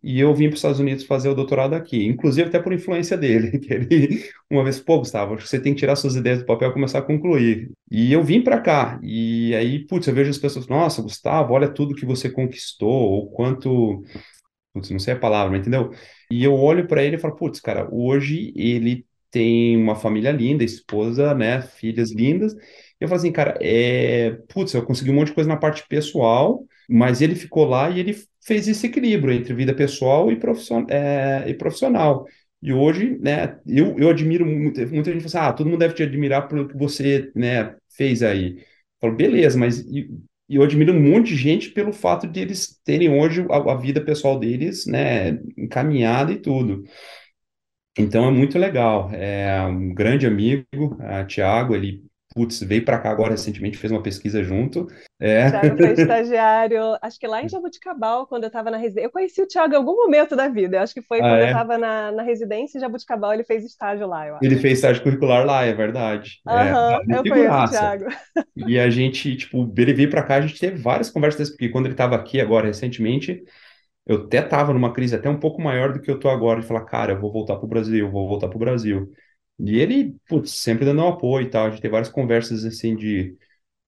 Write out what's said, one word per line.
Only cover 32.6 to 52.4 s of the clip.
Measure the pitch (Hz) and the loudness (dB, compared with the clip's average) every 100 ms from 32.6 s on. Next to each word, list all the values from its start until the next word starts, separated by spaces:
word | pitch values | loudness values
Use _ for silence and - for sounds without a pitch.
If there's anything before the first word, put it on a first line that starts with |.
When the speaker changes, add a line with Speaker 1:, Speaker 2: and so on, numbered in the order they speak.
Speaker 1:
E | 135 | -2
hoje, | 131 147 175 240 - | 2 2 2 -2 -2
né, | 143 147 - - - | -2 -2 -4 -8 -2
eu, | 135 170 - | 2 2 4
eu | 160 | 2
admiro | 147 156 175 160 | 4 2 0 0
muito, | 151 151 135 120 | 0 -2 -2 -4
muita | 151 156 | -2 -2
gente | 165 | -4
fala | 160 | -4
assim, | 165 147 | -2 0
"Ah, | |
todo | - 156 | 0 0
mundo | 170 | 2
deve | 170 165 | 0 0
te | |
admirar | 151 135 143 139 143 | -4 -2 0 0 -2
pelo | 151 143 | -4 -6
que | 135 | -4
você, | 147 147 139 139 135 - | -4 -2 0 0 -2 -2
né, | 123 123 107 - _ | 0 0 -2 -8 _
fez | - 135 117 | -4 0 2
aí." | 113 98 92 90 | 2 0 -2 -6
Eu | - _ _ _ | -16 _ _ _
falo, | 113 113 | -4 0
"Beleza, | 208 226 151 127 | 2 4 4 4
mas | 120 117 | 2 0
e, | - 139 - - - _ - | -6 -10 -10 -14 -20 _ -2
e | 139 | 4
eu | |
admiro | 147 151 160 | 4 6 4
um | 175 | 6
monte | 143 208 226 | 6 6 4
de | 147 | 0
gente | 143 190 - | 0 0 -2
pelo | 208 208 | -4 -4
fato | - - 175 170 | -2 -2 -2 -4
de | 180 | -8
eles | 185 190 - _ - | -8 -8 -10 _ -2
terem | 147 170 | 2 4
hoje | 143 160 170 175 | 4 4 2 0
a, | 147 139 | 0 0
a | 127 | -2
vida | 131 143 | -2 -2
pessoal | 151 151 139 123 | -2 -2 0 0
deles, | 113 123 170 185 - | -2 -2 -4 -6 -4
né, | 135 139 113 92 76 - - | -2 0 0 -2 -4 -8 -12
encaminhada | 107 127 147 139 113 123 151 | -6 -2 0 2 2 2 0
e | 202 | -2
tudo." | 156 131 117 98 98 - - - - _ _ _ _ _ _ - | -2 -2 -2 -4 -10 -20 -20 -20 -20 _ _ _ _ _ _ -4
Então | 104 113 131 | 0 2 4
é | |
muito | 131 143 175 | 4 2 2
legal. | 190 135 117 104 95 | 0 2 2 0 -2
É, | 95 101 101 98 95 | -6 -6 -4 -2 -2
um | 92 92 92 | -2 -4 -4
grande | 90 107 135 127 | 0 0 2 2
amigo, | 101 113 139 - 139 151 117 | 2 0 0 -4 -6 -6 -6
a | 104 98 98 | -8 -6 -6
Thiago, | - 98 110 127 101 | -2 0 2 0 -2
ele, | 101 98 - _ _ | -4 -8 -16 _ _
putz, | 117 | -4